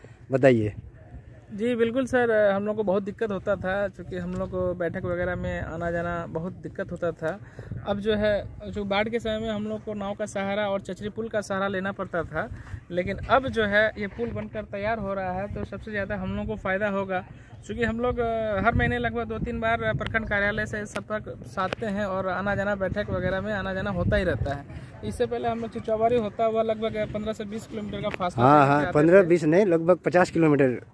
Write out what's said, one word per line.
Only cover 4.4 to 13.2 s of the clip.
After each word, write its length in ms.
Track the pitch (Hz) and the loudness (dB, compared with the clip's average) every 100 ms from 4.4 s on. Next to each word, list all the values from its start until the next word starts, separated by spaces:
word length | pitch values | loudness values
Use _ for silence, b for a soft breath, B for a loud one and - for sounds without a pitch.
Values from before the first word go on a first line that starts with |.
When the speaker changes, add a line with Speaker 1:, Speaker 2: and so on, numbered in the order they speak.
| 185 | -4
Speaker 2:
को 240 | 185 180 | -2 -2
बैठक 300 | 180 165 185 | -2 -4 -2
वगैरह 320 | 180 175 180 180 | -4 -2 -2 -2
में 240 | 180 175 | -4 -4
आना 300 | - 165 170 | -6 -4 -2
जाना 360 | 170 170 170 170 | -2 -2 -4 -6
बहुत 240 | 160 180 | -6 -6
दिक्कत 400 | - 156 - 185 | -8 -10 -8 -8
होता 200 | 175 170 | -4 -4
था। 280 | 160 160 196 B B B - - | -2 -4 -4 B B B -8 -4
अब 140 | 202 | -2
जो 140 | 208 | 0
है, 340 | 214 214 202 - - 208 | 2 2 2 -2 -12 -8
जो 140 | 190 | -6
बाढ़ 240 | 202 196 220 | 0 0 2
के 100 | 226 | -2
समय 200 | 220 220 | -2 -2
में 120 | 226 | -2
हम 140 | 208 | -4
लोग 200 | 214 214 | -4 -6
को 100 | 214 | -6
नाव 200 | 208 196 | -6 -4
का 120 | 202 208 | -4 -4
सहारा 420 | 202 196 202 208 | -2 0 0 0
और 120 | 196 | -2
चचरी 280 | 196 185 208 | -4 -8 -8
पुल 200 | 208 226 | -6 -4
का 120 | 214 | -4
सहारा 280 | 196 196 196 | -2 -2 0
लेना 240 | 190 196 | -2 -4
पड़ता 300 | 196 185 170 | -4 -4 -4
था, 280 | - 156 220 B B B - | -2 -4 -4 B B B -4
लेकिन 260 | 175 190 | -2 -2
अब 320 | 185 | -4